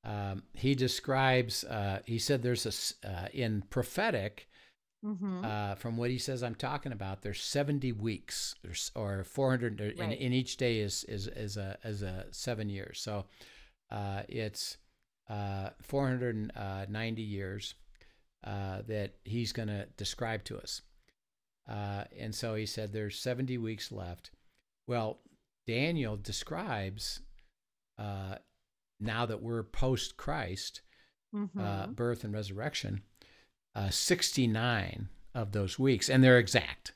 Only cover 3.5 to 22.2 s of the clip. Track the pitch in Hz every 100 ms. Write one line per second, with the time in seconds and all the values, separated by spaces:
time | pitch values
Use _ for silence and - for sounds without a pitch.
3.5 | 107 98 - 113 - 220 127 98 - -
4.5 | - - _ _ _ 208 196 196 185 113
5.5 | 107 101 98 117 113 120 127 135 127 120
6.5 | 113 131 139 143 110 95 98 104 101 -
7.5 | 143 143 147 131 110 113 107 - - -
8.5 | - 90 85 - - 104 98 95 - 135
9.5 | 127 117 104 107 - 110 110 127 127 127
10.5 | - 123 113 101 - - 104 104 - 107
11.5 | 101 98 - 113 104 101 92 95 - -
12.5 | 110 107 98 - - - 104 95 - -
13.5 | - - _ _ 107 101 98 - - 107
14.5 | 101 - - _ _ _ _ - 107 101
15.5 | 98 95 - - 139 139 127 123 110 107
16.5 | - 98 98 98 107 113 113 110 101 95
17.5 | 104 - - - - - _ _ _ -
18.5 | 101 98 95 110 107 101 - - 113 113
19.5 | - 110 104 - - 101 - 117 110 -
20.5 | 95 - - - - _ _ _ _ _
21.5 | _ - 107 101 101 - -